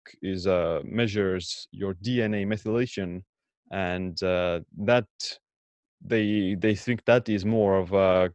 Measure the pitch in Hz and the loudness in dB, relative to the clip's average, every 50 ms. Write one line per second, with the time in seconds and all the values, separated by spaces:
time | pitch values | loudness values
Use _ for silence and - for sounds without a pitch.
0 | - - - _ - 95 95 92 87 98 92 87 85 82 82 76 - - 87 113 | -18 -20 -18 _ -6 -6 -4 -2 0 0 2 2 2 0 -2 -2 -4 -4 -2 -2
1 | 117 110 101 107 98 95 92 92 90 - - - - - - 95 98 98 95 85 | -2 0 0 0 0 0 0 -2 -4 -8 -10 -12 -14 -16 -12 -8 -6 -6 -6 -6
2 | 95 120 127 120 110 107 107 104 98 101 107 104 - 107 110 120 127 127 - - | -6 -4 -2 0 0 0 0 -2 -2 -2 -4 -4 -2 -2 0 0 -2 -2 -4 -6
3 | 95 87 87 92 92 _ _ _ _ _ _ _ _ - - 98 95 90 90 92 | -6 -6 -8 -10 -12 _ _ _ _ _ _ _ _ -10 -6 -4 -4 -2 -2 -2
4 | 92 92 87 - 95 92 90 90 90 87 87 85 76 - - - 104 104 120 123 | -4 -6 -6 -4 -2 0 0 2 0 0 -2 -4 -6 -8 -12 -4 0 2 2 2
5 | 107 - _ - - - - - _ _ _ _ _ _ _ _ _ _ _ _ | 2 0 _ -14 -12 -12 -12 -14 _ _ _ _ _ _ _ _ _ _ _ _
6 | - - 120 113 107 104 107 104 98 92 104 90 95 107 104 92 - 123 120 110 | -6 -2 0 0 2 2 0 0 0 0 -2 0 0 0 0 0 -2 -4 -4 -2
7 | - - 120 123 117 - 107 101 92 107 113 113 104 98 95 95 92 85 98 98 | 2 4 4 4 4 2 -2 0 0 0 2 2 4 4 4 2 2 2 2 4
8 | 95 95 92 92 90 90 | 4 6 6 4 4 2